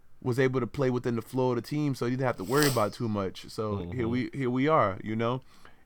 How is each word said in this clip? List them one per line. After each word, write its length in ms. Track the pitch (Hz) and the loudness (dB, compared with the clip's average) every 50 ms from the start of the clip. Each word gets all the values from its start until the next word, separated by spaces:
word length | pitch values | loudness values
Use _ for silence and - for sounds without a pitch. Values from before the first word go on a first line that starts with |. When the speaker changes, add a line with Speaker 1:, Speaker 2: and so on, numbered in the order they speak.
| - - - - | -20 -20 -16 -6
Speaker 1:
was 160 | - 127 120 131 | -4 -2 2 2
able 220 | 131 127 127 131 | 2 2 2 0
to 60 | 120 | -2
play 240 | 104 - 143 135 127 | -2 -2 0 0 2
within 260 | 123 123 120 127 120 | 2 0 0 -2 -2
the 60 | 113 | -2
flow 280 | 110 - 123 131 127 127 | -4 -4 -2 0 2 2
of 60 | 123 | 2
the 60 | 117 | 0
team, 320 | 110 - 147 151 151 143 131 | -2 -2 -2 0 0 0 0
so 100 | - 135 | 0 -2
he 60 | 120 | -2
didn't 140 | 127 127 135 | 0 0 0
have 100 | 123 113 - | 0 0 -2
to 60 | 95 | -2
worry 220 | 95 127 147 151 143 | 0 2 4 4 4
about 240 | 127 117 104 101 | 4 2 2 0
too 160 | - - 123 110 | 0 -2 -2 -2
much. 400 | 104 101 98 92 - - - - | 0 0 -2 -2 -4 -8 -12 -10
So 280 | - - 110 107 101 | -8 -6 -4 -4 -4
Speaker 2:
Mm-hmm. 160 | 101 87 87 | -4 -4 -6
Speaker 1:
here 160 | 95 131 113 113 | -4 -2 -2 0
we, 220 | 123 127 120 - - | 0 -2 -2 -4 -4
here 160 | 135 131 120 | -2 -2 0
we 180 | 123 131 135 151 | 2 2 4 4
are, 300 | 160 147 113 98 92 - | 6 6 4 4 2 -2
you 140 | - 104 110 | -4 -4 -2
know? 260 | 113 117 117 127 131 - - - - - - - - - | 0 0 0 0 -2 -6 -10 -20 -20 -20 -20 -20 -18 -8